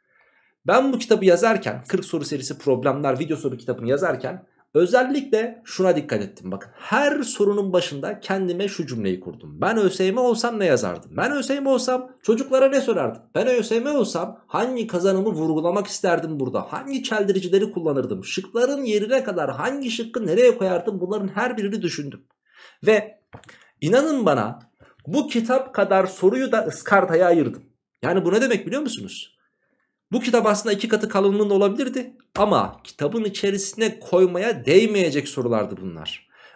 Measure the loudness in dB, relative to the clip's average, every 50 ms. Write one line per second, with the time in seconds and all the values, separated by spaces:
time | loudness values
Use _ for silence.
0 | _ _ _ _ _ _ _ _ _ _ _ _ 0 2 4 4 4 2 0 0
1 | 0 2 2 4 6 6 4 6 4 2 2 0 -2 -4 -6 -8 -6 -4 -4 -4
2 | -4 -2 -4 -4 -4 -4 -6 -6 -6 -8 -10 -4 0 0 0 2 2 0 0 0
3 | 0 -2 0 -2 -2 -4 -4 -4 -4 -6 -6 -6 -6 -8 -8 -4 -2 -2 0 0
4 | 0 -2 -2 -4 -6 -8 -10 -10 -14 _ _ _ _ _ 2 2 4 4 4 2
5 | 2 2 0 -4 -2 0 0 0 0 -2 -6 -12 -16 -10 -4 0 2 2 2 2
6 | 0 -2 -2 -4 -4 -6 -10 -14 -12 -10 -10 -10 -12 -14 -20 -18 -8 -2 0 2
7 | 2 2 0 -2 -4 -4 -2 0 0 2 2 0 0 0 0 0 0 -2 -4 -8
8 | -8 -8 -8 -8 -6 -4 -4 -2 -2 -2 -2 -2 -4 -6 -4 -6 -8 -6 -6 -4
9 | -2 -2 -2 -4 -6 -12 -16 -16 -16 -16 -8 -4 -2 0 2 2 2 0 0 0
10 | 0 0 0 2 2 2 2 0 0 -2 -2 0 2 2 2 2 2 -2 -6 -8
11 | -12 -10 -4 -2 -2 -2 -2 -2 -2 -2 -4 -2 0 0 0 0 2 0 -2 -2
12 | -4 -8 -16 _ 0 0 0 0 0 2 2 4 4 6 4 2 0 0 0 0
13 | 0 -2 -4 -8 -10 _ -2 -2 0 2 2 2 2 0 0 0 0 0 0 0
14 | 0 0 -2 -4 -6 -8 -10 -14 _ _ -4 -2 -2 -2 -2 -4 -4 -4 -2 0
15 | 2 2 2 2 2 0 0 0 0 0 0 0 0 0 0 0 -2 -4 -6 -4
16 | 0 0 0 0 0 -2 -4 -4 -4 -4 -2 -4 -4 -6 -8 -10 -8 -6 -6 -6
17 | -4 -2 -2 0 2 2 2 0 0 2 2 2 2 0 -2 -2 -2 -2 0 0
18 | -2 -2 -4 -8 -8 -8 -8 -8 -8 -6 -2 0 0 0 0 -2 -2 0 0 0
19 | 0 0 0 0 0 -2 -4 -4 -4 -4 -4 -4 -4 -4 -4 -4 -6 -6 -6 -6
20 | -6 -6 -6 -4 -2 0 4 6 6 6 6 4 2 0 0 -2 -2 -4 -4 -4
21 | -4 -4 -4 -4 -4 -4 -4 -2 -4 -2 -2 -4 -4 -4 -4 -4 -4 -4 -6 -6
22 | -10 -10 -12 -16 _ _ _ _ _ _ _ -20 -20 -20 -20 _ 2 4 4 4
23 | 2 -2 -12 _ _ _ -20 -20 -20 -20 -20 -20 _ _ _ -6 -2 2 4 4
24 | 4 2 0 0 2 2 2 2 0 -2 -6 -10 -16 _ _ _ _ -20 _ _
25 | -10 -4 -2 -2 0 0 -2 -2 0 2 0 0 0 -2 -2 0 2 4 4 4
26 | 2 2 0 2 4 4 4 4 0 0 0 0 0 -2 -4 -6 -2 2 4 4
27 | 4 4 4 4 4 6 4 4 2 0 -2 -8 -14 _ _ _ _ _ _ _
28 | -2 -2 0 0 2 2 2 2 2 2 0 0 -2 -4 -6 -4 -4 -4 -6 -8
29 | -10 -12 -14 -14 -16 -16 _ _ _ _ _ _ _ _ _ _ _ _ _ _
30 | _ -4 -4 -4 0 2 2 4 4 4 2 2 0 0 -2 -2 0 0 0 0
31 | 0 0 0 2 2 2 4 2 2 2 2 4 2 2 2 0 -4 -4 -4 -6
32 | -8 -8 -12 _ _ _ -2 0 2 2 2 2 0 -2 -6 -12 -20 -18 -8 -4
33 | -4 -2 -2 -2 -4 -4 -4 -4 -2 -2 -2 -2 -4 -6 -4 -2 -4 -4 -4 -6
34 | -6 0 2 4 4 4 2 0 -2 -2 -4 -2 2 6 6 6 6 6 4 2
35 | 0 0 0 -2 -4 -4 -4 -4 -2 0 0 0 0 -2 -6 -10 -10 -12 -12 -12
36 | -12 -12 -12 -14 _ _ _ _ -20 -20 -20